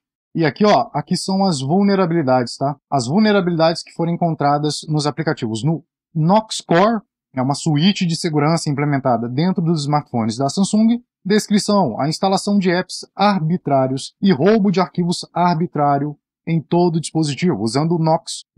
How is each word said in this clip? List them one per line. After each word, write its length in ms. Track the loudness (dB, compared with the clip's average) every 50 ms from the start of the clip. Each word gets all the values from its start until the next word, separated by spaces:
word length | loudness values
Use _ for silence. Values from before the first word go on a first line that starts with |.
| _ _ _ _ _ _ -4
E 80 | -2 0
aqui, 200 | 0 0 2 2
ó, 240 | 4 4 2 2 -2 -6
aqui 220 | -8 -4 -4 -4
são 300 | -4 -2 -2 -2 0 0
as 160 | 0 0 -2
vulnerabilidades, 960 | -2 0 2 2 2 2 2 2 2 0 0 0 2 2 2 2 0 -2 -4
tá? 180 | -6 -6 -6 -6 -8 _ _
As 160 | -2 -2 -2
vulnerabilidades 800 | 0 2 2 2 4 2 2 0 0 0 2 2 2 0 -2 -8
que 100 | -10 -6
foram 180 | -4 -4 -2
encontradas 720 | -2 -2 -2 -2 -2 0 0 2 2 2 0 -2 -4 -4 -6
nos 180 | -4 -2 -2 0
aplicativos. 580 | -2 -4 -2 -4 -4 -4 -2 -4 -4 -4 -2 -2
No 200 | -2 -2 -4 -6 _ _ _ _ _ -4
Knox 440 | 0 2 4 4 2 2 -2 -8 -12
Core, 420 | -2 2 2 4 4 2 2 -2 -6 _ _ _ _ _ -6
é 60 | -4
uma 120 | -2 -2 -4
suíte 500 | -2 -2 0 0 2 2 2 2 2 0
de 100 | -2 -2
segurança 540 | -2 -4 -2 0 0 2 2 0 0 -2 -2
implementada 600 | -2 -2 0 0 0 0 2 0 0 0 -2 -2
dentro 320 | -2 0 0 0 0 0
dos 200 | 0 0 0 -2
smartphones 540 | 0 0 0 -2 -2 -2 -4 -2 -2 -2 -2
da 140 | -2 -4 -2
Samsung. 540 | 0 -2 -2 0 2 2 2 2 2 0 -4 _ _ _ -2
Descrição: 760 | 0 0 0 2 2 0 0 2 2 2 2 2 0 -2 -2
a 100 | -4 -4
instalação 480 | -2 -2 0 0 0 0 0 0 0
de 140 | 2 2 2
apps 340 | 0 0 -2 -4 -10 -14 -16 -12 _
arbitrários 1000 | 0 2 2 2 0 0 -2 -2 -2 0 0 2 2 2 0 -2 -6 -8 -12 -6 _
e 120 | 0 2
roubo 400 | 2 4 4 4 4 4 2 2
de 80 | 2 0
arquivos 440 | 0 0 -2 -2 -2 -2 -4 -6 -8 -8
arbitrário 840 | -4 0 0 0 0 0 -2 -4 -2 0 0 0 0 0 -2 -6 -8 -12 _ _ _ _ _
em 120 | -4 -2 -2
todo 360 | -2 0 0 2 2 2 0
o 60 | -2
dispositivo, 600 | -4 -2 -2 -2 -2 -2 -2 -2 -2 -2 0 0
usando 300 | -2 -2 -2 -2 0 0
o 80 | 0 0
Knox, 440 | 0 0 0 -2 -2 -8 -14 -14 -16 _ _